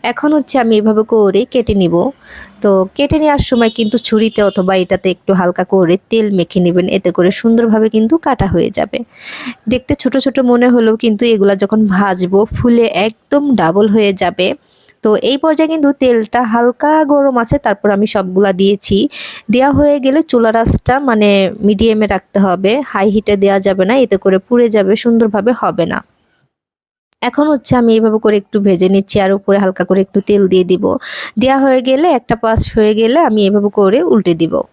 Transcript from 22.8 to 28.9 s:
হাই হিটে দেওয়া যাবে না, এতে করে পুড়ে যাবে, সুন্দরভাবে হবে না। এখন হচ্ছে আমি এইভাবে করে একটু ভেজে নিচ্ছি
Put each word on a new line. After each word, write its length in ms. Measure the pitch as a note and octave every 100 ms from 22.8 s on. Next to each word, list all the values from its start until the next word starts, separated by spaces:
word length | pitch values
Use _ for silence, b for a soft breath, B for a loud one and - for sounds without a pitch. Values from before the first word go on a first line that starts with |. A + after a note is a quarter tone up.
| C#4
হাই 180 | G#3 G3
হিটে 240 | G#3 - G3+
দেওয়া 220 | G3 G3
যাবে 240 | G3 F#3+ F#3
না, 80 | C4
এতে 180 | B3 F#3+
করে 200 | G3+ F#3+
পুড়ে 280 | _ A#3+ A#3+
যাবে, 240 | G#3+ F#3+ G#3+
সুন্দরভাবে 560 | A#3+ A#3 A3+ G#3 G#3+ A#3+
হবে 240 | G3 D#3+ E3
না। 140 | - - _ _ _ _ _ _ _ _ _ _ _
এখন 240 | B3 C4 D4+
হচ্ছে 240 | C#4+ - B3+
আমি 140 | A#3
এইভাবে 240 | A3+ A3 A3
করে 120 | A3 G#3
একটু 200 | - G#3+
ভেজে 280 | G3+ F3+
নিচ্ছি 280 | F#3